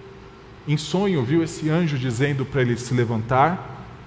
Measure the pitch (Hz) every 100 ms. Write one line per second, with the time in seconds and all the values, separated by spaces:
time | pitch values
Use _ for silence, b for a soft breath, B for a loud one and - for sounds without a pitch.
0 | - - - - - - - 151 - 185
1 | 202 170 120 165 160 - 156 160 170 143
2 | 127 113 143 139 131 139 123 117 - 123
3 | 113 113 113 131 151 185 - - - -